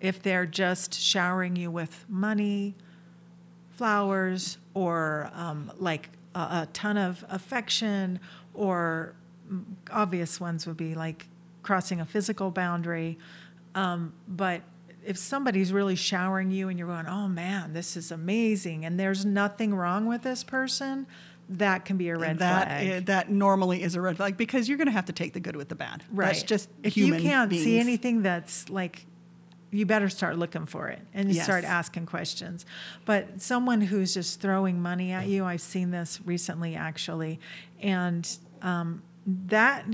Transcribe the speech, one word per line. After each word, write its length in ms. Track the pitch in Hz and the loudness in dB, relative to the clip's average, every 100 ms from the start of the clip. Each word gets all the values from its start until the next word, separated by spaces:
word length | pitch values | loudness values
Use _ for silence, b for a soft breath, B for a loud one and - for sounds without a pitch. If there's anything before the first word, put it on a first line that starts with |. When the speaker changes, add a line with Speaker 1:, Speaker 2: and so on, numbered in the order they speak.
Speaker 1:
if 220 | 190 185 | -2 0
they're 240 | 196 185 175 | 2 2 2
just 480 | 175 185 180 - | 2 2 2 -2
showering 640 | - - 190 180 185 180 180 | -2 0 2 2 2 0 0
you 160 | 175 | -2
with 320 | 170 160 - - | -4 -4 -8 -6
money, 680 | 190 208 208 208 202 202 196 B B B B B - - - - | -2 0 2 2 0 -2 -6 B B B B B -20 -20 -20 -20
flowers, 880 | - 233 208 196 190 185 185 - - - | -2 2 4 4 2 2 0 -4 -8 -8
or, 560 | 196 180 170 156 151 147 | 0 2 2 0 0 -4
um, 380 | 160 170 151 143 - | -6 -6 -6 -8 -4
like, 320 | 185 156 - - - | -2 -2 -6 -20 -10
a, 40 | 180 | -6
a 300 | 165 170 160 | -2 -2 -4
ton 240 | - 208 208 | -4 0 0
of 280 | 185 180 - | 0 -2 -8
affection, 920 | 185 - 254 220 - 220 202 185 180 B B B | -10 -6 -6 -2 -2 0 0 -2 -4 B B B
or, 600 | - 202 180 170 160 170 - - - - | -2 0 2 2 0 -4 -12 -20 -20 -8
mm, 140 | 185 - - - | -8 -8 -14 -6
obvious 500 | 214 202 175 165 - | -2 0 0 -2 -4
ones 260 | 175 165 165 | -4 -4 -6
would 100 | 160 | -6
be, 180 | 165 | -6
like, 320 | 160 160 160 - - - - | -4 -6 -8 -14 -20 -20 -12
crossing 380 | - 190 - 180 | 0 0 0 -2
a 40 | 160 | -2
physical 440 | 214 202 208 190 | 0 0 0 -2
boundary. 680 | 175 180 175 170 165 165 165 B B B B - | 0 0 0 -2 -2 -4 -6 B B B B -10
Um, 380 | 190 190 175 165 - - | -2 -2 -2 -6 -10 -10
but 360 | 180 190 175 - - - - - | -2 -2 -2 -6 -20 -20 -12 -8
if 80 | 180 | -6
somebody's 560 | - 277 262 190 185 | -4 -2 2 2 2
really 240 | 196 202 185 | 2 2 2
showering 540 | - 190 185 190 190 | 0 0 0 0 0
you 180 | 190 190 | 0 -2
and 100 | 180 | -4
you're 80 | 175 | -4
going, 200 | 170 160 | -6 -6
"Oh 200 | 190 202 | -4 -2
man, 440 | 175 175 196 160 | -2 -2 -4 -4
this 240 | 160 175 175 | -6 -6 -6
is 160 | 170 | -8
amazing," 720 | 165 170 220 226 208 190 160 | -6 -2 2 2 2 -2 -6
and 160 | 160 175 | -2 0
there's 240 | 190 196 | 2 2
nothing 500 | 202 202 202 202 220 | 2 2 2 0 0
wrong 300 | 196 175 190 226 | 2 2 2 0
with 160 | 240 | 0
this 220 | 262 247 | -2 -4
person, 600 | - 262 262 - 269 269 269 B B B - | -4 -2 0 -2 -2 -4 -6 B B B -10
that 360 | 185 202 185 185 | 0 2 2 0
can 100 | 190 | 0
be 140 | 170 | 0
a 60 | 165 | 0
red 220 | 165 160 | 0 2
Speaker 2:
That 260 | 180 185 190 | 4 4 2
Speaker 1:
flag. 200 | 143 190 | 0 0
Speaker 2:
i-, 80 | 185 | 0
that 300 | 185 196 - | 2 2 4
normally 520 | 202 196 190 185 180 | 4 6 6 4 2
is 120 | 175 | 0
a 60 | 175 | 0
red 160 | 185 165 | 0 0
flag 180 | 196 190 | 0 0
because 320 | 233 262 226 | 0 2 2
you're 80 | 285 | 2
gonna 140 | 294 | 2
have 160 | 214 180 | 2 0
to 60 | |
take 180 | - 180 | -4 -6
the 80 | - | -4
good 160 | 185 151 | -6 -8
with 140 | 139 | -8
the 40 | |
bad. 260 | 160 135 - - | -8 -8 -10 -6
That's 260 | 196 190 160 | 2 2 2
Speaker 1:
Right. 60 | - | 2
Speaker 2:
just 220 | 208 - - | 0 0 -4
Speaker 1:
If 100 | 208 | 0
Speaker 2:
human 280 | - 190 165 | 4 6 6
Speaker 1:
you 60 | 170 | 4
can't 220 | 277 220 | 4 4
see 140 | 170 | 4
Speaker 2:
beings. 220 | 160 226 240 | 4 4 4
Speaker 1:
anything 360 | 240 247 233 | 2 2 2
that's 460 | 190 175 170 - - | 2 0 -2 -4 -4
like, 380 | 190 180 - - - - - - - - | -4 -4 -8 -20 -20 -20 -20 -20 -20 -4
you 160 | 202 196 | 0 4
better 220 | 214 196 | 4 2
start 280 | 190 170 165 | 0 -2 0
looking 280 | 170 165 156 | -2 -4 -6
for 220 | - - | -6 -8
it 120 | - - | -8 -10
and 180 | 196 196 | -2 2
you 80 | 170 | 2
start 200 | 170 185 | 4 2
Speaker 2:
Yes. 100 | 165 | 2
Speaker 1:
asking 320 | 175 165 175 165 | 0 0 -6 -6
questions. 600 | 170 165 - 175 175 - B B B - | -4 -4 -6 -8 -10 -12 B B B 0
But 340 | 202 185 190 | 2 0 -6
someone 400 | - 247 247 233 | -2 2 4 4
who's 320 | 196 202 185 | 4 2 2
just 260 | 185 175 - | 0 -4 -2
throwing 380 | 196 190 190 175 | 2 4 4 2
money 280 | 175 180 185 | 0 -2 -2
at 140 | 185 190 | -2 0
you, 180 | 196 185 | 0 0
I've 140 | 175 | -2
seen 280 | - 185 180 | -4 -2 0
this 300 | 175 165 - - | 0 -4 -6 -4
recently 480 | 175 175 165 170 | -2 -2 -4 -4
actually, 640 | 156 156 156 - 165 160 160 B B B - | -4 -6 -6 -6 -4 -4 -6 B B B -6
and, 480 | 202 185 180 170 165 - - - | 0 2 2 0 -4 -8 -12 -8
um, 400 | 180 175 165 165 - - - 185 185 | -2 -2 -2 -6 -12 -6 -2 -2 2
that, 360 | 214 240 277 - | 6 6 4 -2